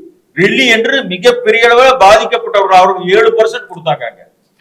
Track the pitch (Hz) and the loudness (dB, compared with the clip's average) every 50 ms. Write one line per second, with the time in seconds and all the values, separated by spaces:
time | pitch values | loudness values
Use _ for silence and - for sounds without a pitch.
0 | - - _ _ _ _ _ - 185 214 - 269 262 240 226 220 226 269 277 262 | -16 -20 _ _ _ _ _ -4 -2 -2 -2 -2 0 0 0 -2 -2 -2 -4 -4
1 | 247 180 180 185 180 247 240 - - 214 220 233 233 240 240 240 262 262 262 262 | -6 -8 -8 -2 0 0 0 0 0 -2 0 2 2 2 2 4 4 2 2 4
2 | - 196 220 226 - - 240 226 - - - 202 196 190 190 - 233 202 185 180 | 4 4 4 4 2 -2 -6 -6 -6 -4 -2 -2 0 2 4 4 4 2 0 -4
3 | 175 175 190 220 226 226 220 220 220 226 233 240 - - 175 170 160 160 143 - | -4 -2 0 2 2 2 0 0 0 -2 -4 -8 -12 -16 -20 -10 -8 -6 -6 -6
4 | 123 113 - _ 90 _ _ _ _ _ _ _ | -8 -12 -14 _ _ _ _ _ _ _ _ _